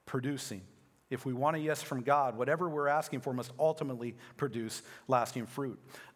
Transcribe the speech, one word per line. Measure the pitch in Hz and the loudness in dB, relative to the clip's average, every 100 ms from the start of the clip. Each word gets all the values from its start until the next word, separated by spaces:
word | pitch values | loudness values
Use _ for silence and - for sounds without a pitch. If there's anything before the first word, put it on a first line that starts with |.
| - | -6
Producing. | 135 131 139 - 101 95 - _ _ _ | -2 -2 -4 -6 -10 -14 -20 _ _ _
If | 127 135 | -6 -4
we | |
want | 123 143 160 | 0 2 2
a | |
yes | 156 147 | 0 -2
from | - 135 | -2 -2
God, | 120 143 135 113 | 4 4 4 2
whatever | 127 160 175 | 2 2 2
we're | 151 143 | 2 2
asking | 151 - 131 | 2 0 -4
for | 135 | -2
must | 127 120 127 | -2 -4 2
ultimately | 156 156 143 123 120 113 - - | 2 2 -2 -2 -6 -8 -16 -4
produce | 139 113 113 - - - - | -2 0 -4 -6 -12 -14 4
lasting | 127 117 127 | 4 4 -2
fruit. | 110 - 139 - - - - | -6 -4 -4 -6 -14 -18 -6